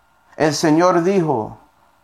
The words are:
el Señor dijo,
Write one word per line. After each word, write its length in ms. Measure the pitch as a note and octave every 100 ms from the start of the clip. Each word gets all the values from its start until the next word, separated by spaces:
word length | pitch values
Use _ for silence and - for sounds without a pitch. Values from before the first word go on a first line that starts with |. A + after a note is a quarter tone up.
| _ _ _ -
el 160 | D#3
Señor 500 | D3 D#3+ D3+ F3+ F3
dijo, 540 | E3+ G3 D#3 B2+ A2 A2+ _ _ _ _